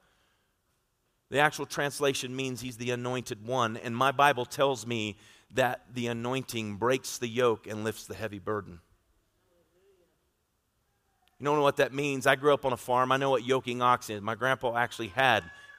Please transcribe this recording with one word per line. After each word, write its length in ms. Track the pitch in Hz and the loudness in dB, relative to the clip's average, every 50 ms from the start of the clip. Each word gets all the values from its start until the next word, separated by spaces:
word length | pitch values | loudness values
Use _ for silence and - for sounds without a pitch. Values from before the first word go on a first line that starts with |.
| _ _ _ _ _ _ _ _ _ _ _ _ _ _ _ _ _ _ _ _ _ _ _ _ _ - | _ _ _ _ _ _ _ _ _ _ _ _ _ _ _ _ _ _ _ _ _ _ _ _ _ -4
the 100 | 123 135 | 0 2
actual 280 | 151 151 - - 139 | 2 2 2 -2 -8
translation 680 | - - - 143 143 - - 147 139 131 - 135 123 127 | -6 -4 -2 -2 -2 -2 0 0 0 0 0 -4 -6 -6
means 280 | 131 135 131 127 107 | -6 -6 -6 -6 -8
he's 160 | 123 127 120 110 | -8 -10 -8 -6
the 140 | 120 123 | -4 -4
anointed 540 | 123 120 123 123 127 127 117 - 123 104 107 | -2 -2 -2 -4 -4 -4 -4 -6 -10 -10 -6
one. 300 | 117 127 131 117 110 113 | -4 0 0 0 0 -2
And 180 | 117 - 123 117 | -4 -6 -6 -2
my 160 | 120 131 139 | 2 2 2
Bible 360 | 127 135 143 147 131 120 123 | 4 6 6 6 6 2 -2
tells 400 | - - - 139 139 135 110 104 | -4 0 0 2 2 2 -2 -4
me 320 | 117 120 113 107 107 98 - - - - - _ _ | -4 -4 -2 -2 -4 -6 -10 -18 -20 -20 -20 _ _
that 320 | 101 127 127 123 127 - _ - | 0 0 2 2 0 -4 _ -12
the 140 | 123 123 120 | -8 -4 -4
anointing 720 | 117 117 117 117 123 131 131 123 - - 113 110 104 101 | -4 -4 -2 -4 -4 -4 -4 -4 -6 -6 -6 -4 -4 -4
breaks 420 | 92 113 123 135 135 - - - - | -2 0 2 2 0 -2 -6 -8 -6
the 100 | 123 120 | -6 -4
yoke 380 | 110 123 123 120 110 - - | 0 2 4 2 2 0 -4
and 180 | 95 110 107 107 | -10 -8 -4 -4
lifts 220 | 110 104 - - | -4 -4 -6 -10
the 80 | - 101 | -12 -10
heavy 240 | 92 110 107 104 98 | -8 -8 -8 -8 -8
burden. 420 | 87 101 110 104 92 92 87 82 _ _ _ _ _ _ _ _ _ _ _ _ _ _ _ _ _ _ _ 359 381 403 381 _ 170 _ _ _ _ _ _ _ _ _ _ _ _ _ _ _ _ _ _ _ _ _ _ _ _ _ _ - | -6 -4 -4 -4 -4 -8 -16 -18 _ _ _ _ _ _ _ _ _ _ _ _ _ _ _ _ _ _ _ _ _ _ _ _ _ _ _ _ _ _ _ _ _ _ _ _ _ _ _ _ _ _ _ _ _ _ _ _ _ _ _ -4
You 60 | 123 | 0
don't 120 | 147 151 | 2 2
know 60 | 151 | 4
what 140 | 143 139 135 | 4 4 4
that 160 | - 135 120 | 4 2 2
means. 340 | 127 139 147 143 139 131 120 | 2 -2 -2 -2 -2 2 4
I 100 | 139 139 | 2 2
grew 180 | 135 135 147 143 | 4 6 4 4
up 100 | - - | 4 2
on 80 | 135 | -2
a 60 | 123 - | -2 -2
farm. 340 | - 131 123 123 127 127 | -2 0 2 2 4 2
I 60 | 131 135 | 2 2
know 100 | 139 139 | 2 2
what 160 | 135 117 120 | 2 2 2
yoking 380 | 123 131 131 - 123 120 123 | 0 -2 0 0 -4 -2 2
oxen 340 | 123 123 123 117 - - 107 | 4 4 4 2 0 -6 -8
is. 60 | 101 | -6
My 120 | 101 110 113 | -4 -6 -4
grandpa 400 | 110 127 131 131 - 131 120 117 | -2 0 0 0 0 -2 -2 0
actually 320 | 120 120 120 - - 117 101 | 0 -2 -2 -2 -6 -8 -4
had 360 | - 131 135 127 113 101 85 85 - - - - - | 0 2 4 6 6 4 2 -2 -16 -18 -20 -18 -8